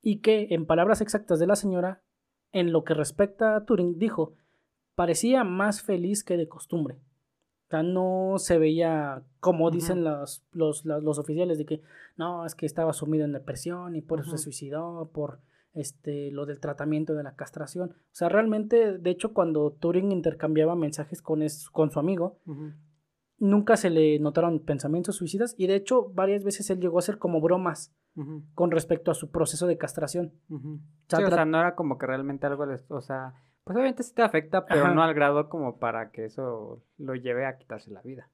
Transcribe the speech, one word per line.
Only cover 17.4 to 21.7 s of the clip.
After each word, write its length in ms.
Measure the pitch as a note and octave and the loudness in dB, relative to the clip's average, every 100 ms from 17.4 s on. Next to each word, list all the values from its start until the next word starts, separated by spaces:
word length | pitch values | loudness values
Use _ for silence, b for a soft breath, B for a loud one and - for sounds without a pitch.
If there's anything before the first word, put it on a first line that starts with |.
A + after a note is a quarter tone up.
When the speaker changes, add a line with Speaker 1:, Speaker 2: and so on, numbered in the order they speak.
| C#3+ - D3 F3+ F3+ | -14 -10 -10 -8 -8
Speaker 1:
O 40 | b b | b b
sea, 160 | - E3+ | -2 2
realmente, 680 | G3 A3 G#3+ G#3+ A#3 A3 F#3 | 4 4 0 2 4 4 2
de 120 | F3 | -2
hecho, 240 | F3+ A3 | -2 -2
cuando 380 | A3 E3+ D#3 D3 | 0 2 2 0
Turing 400 | D3+ E3+ F3 G3 | 0 0 2 2
intercambiaba 640 | F#3 D#3+ D3+ D#3 D#3 D#3 F3 | 0 0 0 0 4 4 2
mensajes 440 | D3+ D3+ D3+ E3+ | -2 -4 -8 -10
con 220 | - D#3 | -2 0
es-, 260 | D3+ D3+ | 0 -4
con 220 | - | -8